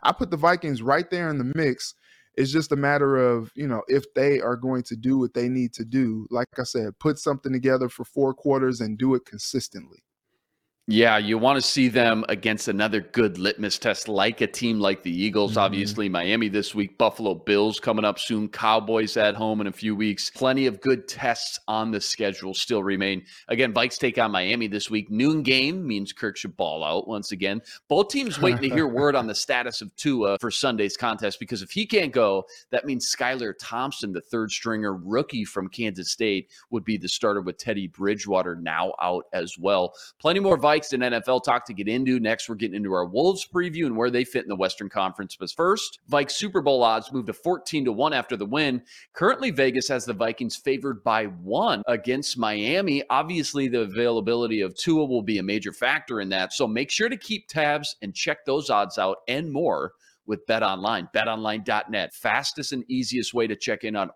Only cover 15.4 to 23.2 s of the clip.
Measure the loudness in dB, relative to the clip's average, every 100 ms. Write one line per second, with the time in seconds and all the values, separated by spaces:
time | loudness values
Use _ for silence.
15.4 | 2 2 2 0 -2 -2 -2 0 0 0
16.4 | 2 0 -2 -2 -2 2 2 2 -2 -2
17.4 | 2 4 4 0 -2 2 0 0 -2 -2
18.4 | -4 -2 2 2 2 0 0 2 2 2
19.4 | -2 -2 -4 -4 -4 0 -2 -2 -6 -2
20.4 | 0 2 0 0 0 0 -2 -4 -2 -2
21.4 | -6 -8 -4 -2 -2 -2 -4 -2 -2 -2
22.4 | -6 -6 -2 0 0 0 0 -2